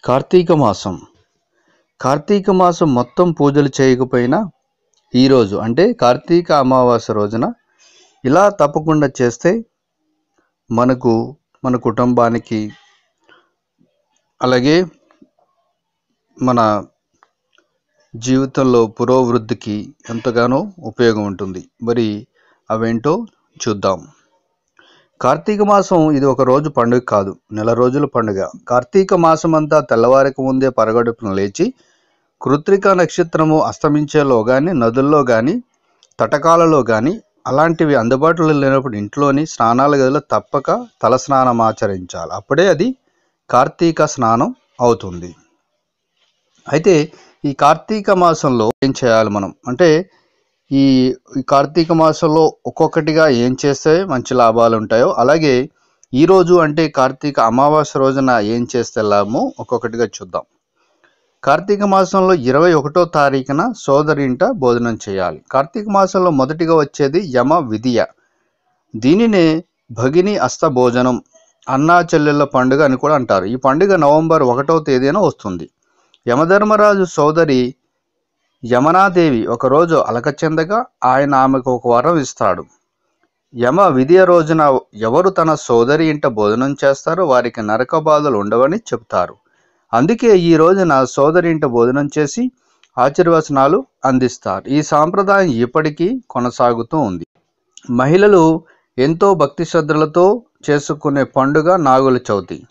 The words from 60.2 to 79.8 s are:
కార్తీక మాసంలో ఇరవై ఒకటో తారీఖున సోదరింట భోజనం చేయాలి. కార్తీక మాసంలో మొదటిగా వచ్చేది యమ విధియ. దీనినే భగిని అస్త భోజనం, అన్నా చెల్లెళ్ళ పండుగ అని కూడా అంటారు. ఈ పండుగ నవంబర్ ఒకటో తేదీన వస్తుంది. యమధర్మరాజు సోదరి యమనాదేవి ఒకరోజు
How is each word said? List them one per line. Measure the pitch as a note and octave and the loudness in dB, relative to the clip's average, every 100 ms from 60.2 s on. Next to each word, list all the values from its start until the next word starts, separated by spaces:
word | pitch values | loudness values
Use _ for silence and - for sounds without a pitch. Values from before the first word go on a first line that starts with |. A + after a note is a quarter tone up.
| F#2+ F2 - _ _ _ _ _ _ _ _ _ | -12 -12 -12 _ _ _ _ _ _ _ _ _
కార్తీక | - D3+ F#3+ G#3 | -2 -2 0 -2
మాసంలో | G3+ F#3+ F#3 G3 F#3 | 2 2 2 0 2
ఇరవై | F#3 A#2+ C3+ F3 | 2 2 2 4
ఒకటో | D#3+ C#3 E3+ E3+ | 2 0 -2 0
తారీఖున | D#3 C#3 C3+ C3 C#3+ A3 A#3+ | 0 0 0 -4 -4 -4 -6
సోదరింట | - C#3 D3+ C#3+ C#3 B2 | -2 0 0 -2 -2 -2
భోజనం | F#3+ A#3+ B2+ A#2+ A#2 A2 - | -2 0 -2 0 -2 -6 -8
చేయాలి. | F#2+ F2+ D#2+ _ | -6 -6 -8 _
కార్తీక | C3 D3+ A3+ G#3 | -4 -4 -6 -4
మాసంలో | G3 F#3+ G3 F3+ | 0 0 0 0
మొదటిగా | C#3+ C3 D#3 E3 E3 | 0 -2 -2 0 0
వచ్చేది | D3 - C#3+ D#3+ G3 B2 | 0 -2 -2 -2 -2 -2
యమ | B2 | 0
విధియ. | E3 C3+ G#2+ B2 A#2 - _ _ _ _ _ _ _ _ A2+ | 0 -2 -6 -2 -2 -2 _ _ _ _ _ _ _ _ -4
దీనినే | A#2+ F#3 A#3 G3+ E3 D#3+ - _ _ | 0 2 2 2 2 0 -6 _ _
భగిని | A2 B2+ D#3+ F3 - | -4 -2 0 0 -2
అస్త | B2+ - E3 | -4 -2 -2
భోజనం, | B2+ B2+ A#2+ B2+ A#2+ - _ _ _ - | 2 0 2 -2 -2 -8 _ _ _ -6
అన్నా | C3+ D#3 F3 | -2 2 2
చెల్లెళ్ళ | E3+ D#3+ D3 D3 | 2 0 0 0
పండుగ | C#3 C3+ B2+ C#3 D3+ | 0 0 0 2 2
అని | C3 | 0
కూడా | C#3+ D3+ | 0 -2
అంటారు. | A#2+ G2 F#2 | 0 -2 -2
ఈ | B2 | -2
పండుగ | C3+ C#3 G3 F#3+ | -2 0 2 2
నవంబర్ | C#3+ D3+ D#3+ D#3+ | 4 2 2 2
ఒకటో | C3 A#2+ C#3 E3 | 2 0 0 -2
తేదీన | D3 B2+ C3+ F3+ | 0 0 0 0
వస్తుంది. | E3+ - G#2+ F2+ D2+ _ _ _ _ _ - | -2 -2 -10 -10 -12 _ _ _ _ _ -2
యమధర్మరాజు | B2 E3 G3 G#3+ G#3+ G#3 G3 | 0 2 2 2 2 2 2
సోదరి | F3+ - D3 D#3 D#3+ C3 B2 - _ _ _ _ _ _ _ _ A2+ | -2 0 0 2 0 0 -2 -6 _ _ _ _ _ _ _ _ -2
యమనాదేవి | A#2+ D3 F3+ G3 F3+ E3 A#2+ G#2+ | 0 2 2 2 2 2 0 -2
ఒకరోజు | A2+ C3 C#3 | -2 0 2